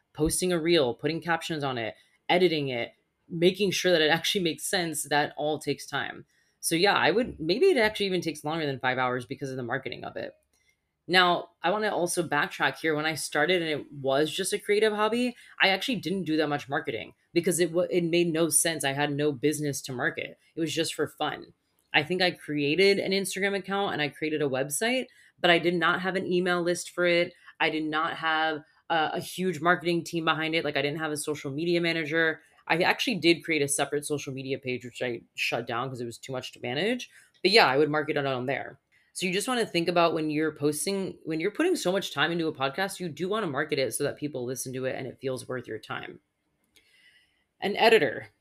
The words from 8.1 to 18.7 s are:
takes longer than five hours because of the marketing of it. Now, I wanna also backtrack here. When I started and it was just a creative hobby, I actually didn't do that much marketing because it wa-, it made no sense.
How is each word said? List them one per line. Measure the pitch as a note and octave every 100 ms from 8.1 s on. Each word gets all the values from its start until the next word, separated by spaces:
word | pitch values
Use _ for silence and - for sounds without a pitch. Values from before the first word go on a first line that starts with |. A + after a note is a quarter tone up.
| F3+
takes | F3 D3
longer | D3 E3
than | D3 C3
five | B2+ B2+
hours | B2+ B2 B2
because | C3+ C#3
of | C3
the |
marketing | A#2+ C3 - -
of | - -
it. | - - _ _ _ _ _ _ -
Now, | F3+ F3+ E3+ - _
I | E3
wanna | G#3+ G#3+
also | C3+ F3 -
backtrack | D3+ D3 F#3 - D3 -
here. | D#3+
When | D3+
I | D#3
started | D3+ - D3+ D#3 F#3
and | E3
it | C#3+ -
was | C#3+ C3+ C3+ D3+
just | E3+ F#3+
a | G3+
creative | - G#3 G#3+
hobby, | G#3 G#3+ A#3+ B3 - - -
I | F#3+
actually | F#3+ - A3
didn't | D#3 G3
do | D#3 D#3
that | D3
much | C#3+ C3
marketing | D3 D3+ A2 - - _
because | F3 F3 D#3+
it | F3
wa-, | E3 F3+
it | F#3
made | E3+ E3+ F3
no | D#3+ E3
sense. | D3 E3+